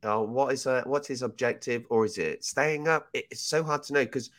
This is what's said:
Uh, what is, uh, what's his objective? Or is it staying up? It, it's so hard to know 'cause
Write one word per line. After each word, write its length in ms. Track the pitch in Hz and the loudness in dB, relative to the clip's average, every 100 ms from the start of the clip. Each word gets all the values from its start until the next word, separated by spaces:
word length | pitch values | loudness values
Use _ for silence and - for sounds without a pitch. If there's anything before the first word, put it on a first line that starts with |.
Uh, 200 | 107 107 | -2 0
what 280 | 107 123 135 | 0 0 2
is, 120 | 131 135 | 0 0
uh, 160 | 127 127 | 0 2
what's 220 | 143 143 | -2 -2
his 140 | 123 | -4
objective? 640 | 123 - 120 117 - 120 - | -6 0 0 0 -4 -4 2
Or 140 | 113 | 2
is 140 | 107 92 | 4 0
it 260 | 80 - | -4 -4
staying 440 | - - 151 151 156 | -2 0 0 2 2
up? 220 | 156 - | 0 0
It, 120 | 127 - | -8 -8
it's 120 | 131 | -10
so 220 | - 151 | -2 0
hard 200 | 156 147 | 0 -2
to 100 | 143 | 2
know 120 | 143 127 | 2 2
'cause 240 | 131 117 | -2 -6